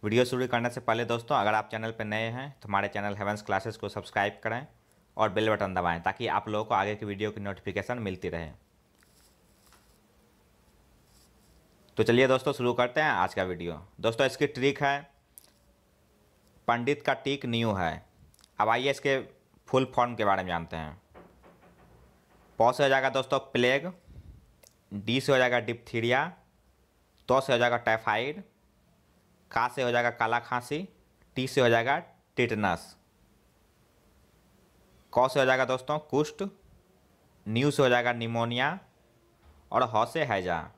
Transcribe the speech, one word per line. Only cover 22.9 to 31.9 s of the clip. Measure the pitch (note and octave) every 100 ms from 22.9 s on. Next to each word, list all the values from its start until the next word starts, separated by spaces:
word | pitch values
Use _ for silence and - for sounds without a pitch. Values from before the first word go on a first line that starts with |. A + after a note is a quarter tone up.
| C3+ C3
दोस्तों | B2+ B2+ C#3
प्लेग, | - B2 B2 C3+ E3 F3+ _ - - - _ _ - _ _
डी | G2+ G2+ B2
से | C3
हो | C3+
जाएगा | B2 A#2+
डिप्थीरिया, | A2 A#2 - A#2 A#2 B2+ D#3+ F3+ _ _ _ _ _ _ _ _ -
तो | C3
से | C3+
हो | B2
जाएगा | A#2+ A#2+
टाइफाइड, | A#2 A2 A2+ G#2+ B2+ D3+ G3 _ _ _ _ _ _ _ _ _ _
का | - B2
से | -
हो | B2
जाएगा | A#2+ A#2+
काला | A#2 A2+ A#2+
खांसी, | A#2 B2 A#2+ D3 F#3+ _ _ _ _ -
टी | C3
से | -
हो | B2
जाएगा | A2+ A#2